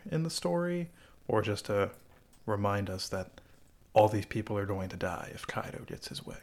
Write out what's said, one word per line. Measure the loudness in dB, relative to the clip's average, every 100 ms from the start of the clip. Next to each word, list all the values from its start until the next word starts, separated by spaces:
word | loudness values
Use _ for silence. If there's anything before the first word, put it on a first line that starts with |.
| -4
in | -2
the | -2
story, | -2 0 0 0 -2 -4 -10 -20 -14 0
or | 0
just | 2 -2 0
to | 2 2 -2 -20 -20 -20 -10
remind | -2 2 2 2 0
us | -4 -4
that | -4 -6 -12 -20 -20 -20 -20 2
all | 8 8
these | 6 -2
people | -4 -2 -2
are | 0
going | -2 -4
to | -2
die | -2 -4 -8
if | -10 -8
Kaido | -6 -6 -8 -10
gets | -10 -10
his | -10 -10
way? | -14